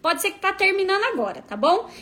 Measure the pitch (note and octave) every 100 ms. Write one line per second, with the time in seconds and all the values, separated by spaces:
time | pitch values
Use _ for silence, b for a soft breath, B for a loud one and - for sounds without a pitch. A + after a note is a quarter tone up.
0 | D#4+ E4+ G4+ G4 F#4+ F#4+ G4 G4 F#4+ G4
1 | B4+ F4 G3+ - - G#3 C#4+ F#4+ - B